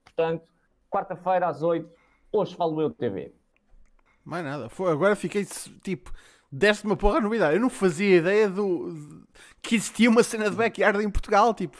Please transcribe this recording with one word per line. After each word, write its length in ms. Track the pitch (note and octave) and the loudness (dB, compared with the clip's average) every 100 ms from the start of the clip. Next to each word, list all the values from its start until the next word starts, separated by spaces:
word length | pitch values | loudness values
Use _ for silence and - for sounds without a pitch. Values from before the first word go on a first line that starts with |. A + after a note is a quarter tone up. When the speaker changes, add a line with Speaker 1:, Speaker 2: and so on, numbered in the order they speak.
Speaker 1:
Portanto, 400 | _ - E3 E3 - _ _ _ _ | _ -4 -2 -4 -8 _ _ _ _
quarta-feira 600 | G3 F#3+ F3 F#3 F#3 F3 | -6 -6 -6 0 0 0
às 160 | C#3+ | -2
oito, 260 | E3+ E3+ E3 _ _ _ _ | -2 -2 -4 _ _ _ _
Hoje 240 | G#3+ F3+ | -2 -2
Falo 260 | - E3 D#3 | -2 -2 -2
Eu 100 | D3 | -2
T 200 | - A#2 | -2 -6
V. 220 | F#2+ C#2 _ _ _ _ - - _ _ _ | -6 -10 _ _ _ _ -20 -20 _ _ _
Speaker 2:
Mais 200 | - E3+ | -12 -8
nada. 240 | C#3+ D3 A2+ | -8 -8 -10
Foi, 240 | - F3+ | -4 -2
agora 240 | D3 G3 G3+ | 2 2 0
fiquei, 280 | F3 G#3 G3 - - - | -2 -4 -6 -8 -14 -12
tipo, 300 | G3 F3+ - - - _ _ | -8 -8 -8 -16 -16 _ _
deste 360 | C3+ G3+ G#3 G#3 | 0 0 2 -2
uma 100 | F3 | 0
porra 240 | G3+ C#4+ | 2 2
novidade. 360 | G#3 A3+ D#3 F3 | 0 0 2 2
Eu 40 | |
não 80 | B3+ | 0
fazia 500 | - F#3 D#3 G3+ F3+ | 0 0 2 4 4
ideia 300 | E3+ G#3 G#3 | 4 2 2
do, 800 | F#3 G3 E3+ - D#3+ D3 D#3 - - - _ | 0 -2 -4 -6 -12 -16 -20 -20 -20 -20 _
que 140 | - | -2
existia 340 | A3+ - - A#3 | -2 0 2 4
uma 140 | A#3 | 6
cena 260 | - A3 G#3+ | 4 0 -2
de 80 | F#3 | 0
backyard 480 | A3+ - G3 G3+ | -2 2 2 2
em 60 | G#3+ | 0
Portugal. 420 | - - G3+ A3+ | -2 2 4 4
Tipo, 240 | G#3 E3+ | 0 -6